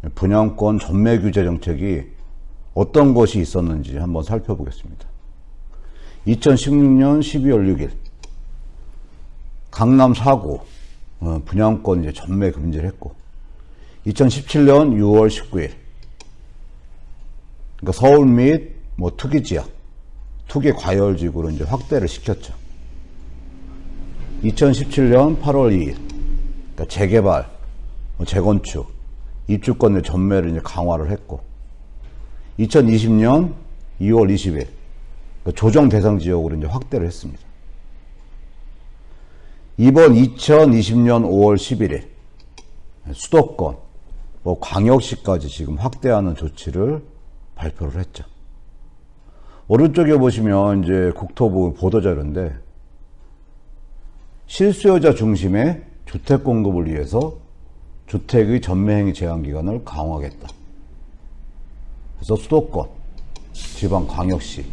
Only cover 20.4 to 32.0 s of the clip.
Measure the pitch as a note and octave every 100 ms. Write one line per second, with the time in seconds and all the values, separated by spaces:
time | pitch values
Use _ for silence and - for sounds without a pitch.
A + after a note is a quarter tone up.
20.4 | - D3+ C#3+ - F2 G2 G2+ F2+ E2+ D#2+
21.4 | D#2+ D#2 D2+ C3 - D3+ F#3+ - - G2+
22.4 | - - - - - - - - - -
23.4 | - - - - - - - - - -
24.4 | A2 A2 C#3+ B2+ C3 - B2+ B2 D3 D#3+
25.4 | D3 C#3 B2 F#2+ D2 - - - - -
26.4 | - - - - D#2+ F2 G2 A2 G2 -
27.4 | - - - - - - - - E2 G2
28.4 | F2+ G2+ - - - - - - - -
29.4 | - G2+ A#2 A#2+ A#2 F#2+ - F2+ G2 G2
30.4 | E2+ E2 - - F2 D#2+ D#2 G#2 - C#2
31.4 | - - - - - -